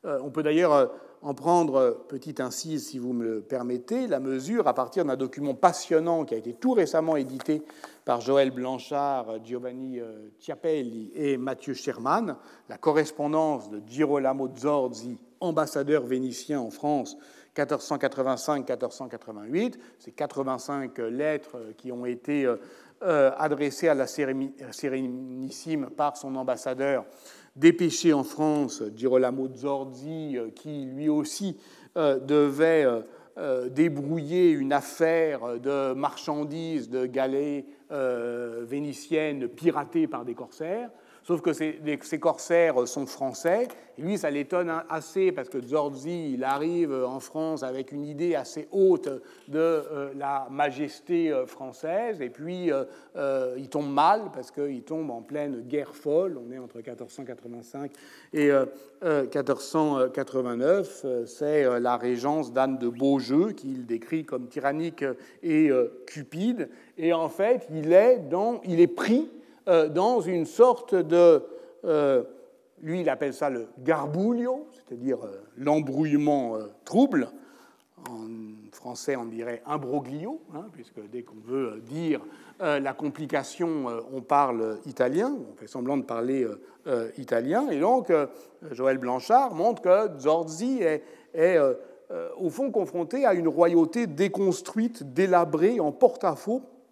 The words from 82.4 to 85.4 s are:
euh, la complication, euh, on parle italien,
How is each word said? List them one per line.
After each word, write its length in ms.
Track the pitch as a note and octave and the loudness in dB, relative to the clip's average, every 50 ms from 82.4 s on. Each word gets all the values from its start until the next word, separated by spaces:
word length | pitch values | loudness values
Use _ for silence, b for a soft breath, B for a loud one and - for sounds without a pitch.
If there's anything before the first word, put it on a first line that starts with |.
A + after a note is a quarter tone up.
| B B B _ | B B B _
euh, 200 | G3 D#3+ D3 C#3+ | -2 0 0 0
la 140 | C#3 C#3 C3 | 0 -4 -4
complication, 960 | - D3+ D3 C3+ - D#3 C#3 - C#3+ C3+ - - - F3 E3 D#3+ D3+ C3+ B2 | -4 -6 -6 -6 -6 -8 -4 -4 -4 -4 -4 -6 -4 -2 -2 -2 -2 -4 -4
euh, 120 | A#2 A#2 A#2 A#2 | -6 -6 -8 -8
on 100 | C3+ C3+ | -10 -12
parle 560 | A#2+ - D3 C#3+ C#3+ C3 A#2+ A2+ A2+ A2 A2 G#2+ A2 | -2 2 4 4 4 4 2 0 -2 -2 -4 -6 -10
italien, 500 | D3+ B2+ - B2+ B2+ C3+ E3+ A3 C4 D4 B3+ | -14 0 2 2 2 4 2 0 0 -2 -6